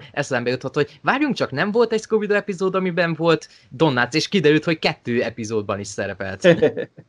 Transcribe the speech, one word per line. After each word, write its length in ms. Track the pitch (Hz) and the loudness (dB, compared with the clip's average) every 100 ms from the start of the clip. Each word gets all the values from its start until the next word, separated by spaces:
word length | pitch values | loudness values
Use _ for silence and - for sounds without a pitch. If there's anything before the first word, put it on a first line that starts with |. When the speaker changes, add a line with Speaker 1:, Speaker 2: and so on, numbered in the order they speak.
| - | -2
Speaker 1:
eszembe 380 | - 139 123 120 | -8 -4 -2 -2
jutott, 240 | 127 135 | -4 -4
hogy 260 | 147 139 - | -4 -4 -4
várjunk 340 | 151 254 294 208 | -2 0 0 0
csak, 160 | 127 | -2
nem 200 | 131 196 | -2 -2
volt 220 | 220 226 | 0 0
egy 80 | 220 | 0
Scooby-Doo 340 | - 220 202 208 | -2 -2 0 -2
epizód, 400 | 202 185 190 185 | -2 -4 -2 0
amiben 380 | 185 170 170 | -2 0 -2
volt 360 | 160 165 160 - _ _ | 0 2 0 -2 _ _
Don 220 | 127 160 | 0 2
Knotts, 220 | 123 120 | 4 2
és 140 | 156 - | 0 0
kiderült, 360 | 202 147 151 | 2 4 4
hogy 160 | 170 160 | 2 -2
kettő 440 | 180 160 - 120 | -2 -4 -2 -2
epizódban 560 | 117 117 107 110 101 98 | -2 -6 -4 -4 -2 -6
is 80 | 101 | -6
szerepelt. 560 | - 98 98 95 98 | -8 -8 -6 -8 2
Speaker 2:
<laughs> 120 | 180 165 151 - - - | 4 6 4 0 -8 -12